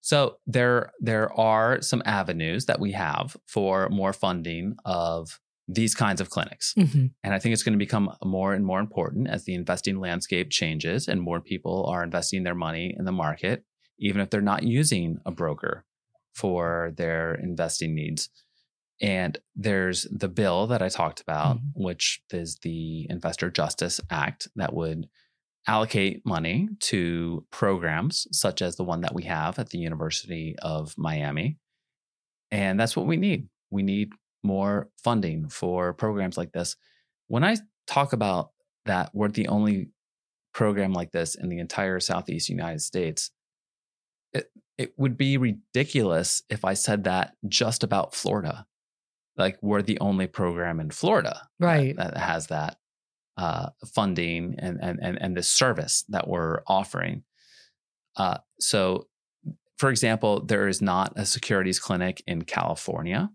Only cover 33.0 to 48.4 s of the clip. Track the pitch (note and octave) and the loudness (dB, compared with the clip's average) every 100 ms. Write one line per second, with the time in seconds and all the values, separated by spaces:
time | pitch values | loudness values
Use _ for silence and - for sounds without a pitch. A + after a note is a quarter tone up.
33 | D3 E3 G3 E3+ - _ _ G2 G2 G2+ | 0 2 2 0 -4 _ _ -2 0 0
34 | G#2 - _ _ G2+ G2 G2+ G2+ - _ | -2 -8 _ _ -2 0 2 0 -4 _
35 | - A#2 F#2 D#2+ D#2 - F#2 F2+ F2+ F2 | 0 0 0 -2 -6 -6 -2 0 -2 -2
36 | A2 G#2 F#2 F#2 F2 E2+ E2+ - _ _ | -2 0 -2 -4 -6 -4 -6 -6 _ _
37 | _ _ _ A2+ F3 A3 - _ - - | _ _ _ 2 2 2 -4 _ -2 2
38 | C#3 A#2+ G#2 F2+ - _ _ _ - F#2 | 2 2 2 0 -2 _ _ _ -2 0
39 | - G2+ G#2 G#2 G#2+ G#2 G#2+ G2 - _ | 0 0 0 0 0 2 4 2 -2 _
40 | _ _ _ _ _ - G#2+ G2+ F#2+ F2+ | _ _ _ _ _ 0 2 2 0 0
41 | E2+ E2+ E2+ - F2+ F2 E2+ - F#2+ F#2 | -2 -2 -2 -4 -6 -6 -6 -2 -2 -2
42 | - F2 - E2 - F2 E2+ D#2+ - - | -2 -2 -4 -6 -4 -4 -4 -6 -4 -2
43 | E2+ - - _ _ _ _ _ _ _ | -2 -2 -6 _ _ _ _ _ _ _
44 | _ _ _ A#2 - - _ - C3 - | _ _ _ -8 -8 -18 _ -6 -6 0
45 | C#3 B2 C3+ C3+ B2 G#2 _ - D3 C#3 | 0 2 2 4 2 0 _ 0 2 2
46 | G2+ E2 F2+ - _ G#2+ - G2 - G#2 | 4 2 2 -2 _ -2 0 0 2 2
47 | F#2+ F#2 - _ G#2 - A2+ A#2 G#2 G2+ | 2 0 -2 _ -2 2 2 0 0 0
48 | - - - G2+ | 0 -2 0 0